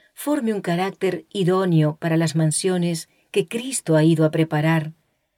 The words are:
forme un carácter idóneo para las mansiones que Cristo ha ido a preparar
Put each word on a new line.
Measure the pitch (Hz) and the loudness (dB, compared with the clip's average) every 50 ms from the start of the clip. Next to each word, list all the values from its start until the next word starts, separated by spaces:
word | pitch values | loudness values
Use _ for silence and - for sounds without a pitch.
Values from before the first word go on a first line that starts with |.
| _ _ _ | _ _ _
forme | - - 285 294 285 226 220 214 | -8 -4 -2 -2 0 0 -2 -2
un | 196 | -2
carácter | - 180 170 175 190 190 190 - 190 185 175 165 - _ | -2 -2 -2 -2 -2 -4 -4 -2 -2 -2 -2 -4 -8 _
idóneo | - 202 175 170 185 190 190 180 165 156 151 151 156 | -4 -2 0 2 2 2 2 2 4 4 4 2 0
para | - 170 165 160 | -2 -4 -2 0
las | 165 165 156 - | 0 0 0 0
mansiones | 160 156 156 156 - - 190 185 180 170 175 165 165 - _ _ _ _ _ | 0 0 0 0 0 -2 0 0 0 0 -2 -4 -6 -8 _ _ _ _ _
que | - 208 190 | -2 -2 -2
Cristo | - 226 233 247 269 - - - - 160 | -2 -4 -8 -8 -6 -8 -6 -2 2 2
ha | 151 156 | 4 6
ido | 165 165 156 160 | 4 4 4 2
a | 156 | 2
preparar | 160 160 160 160 156 151 151 160 165 160 151 160 - _ _ _ _ _ _ _ _ | 2 0 -2 0 0 0 0 0 0 0 -2 -6 -10 _ _ _ _ _ _ _ _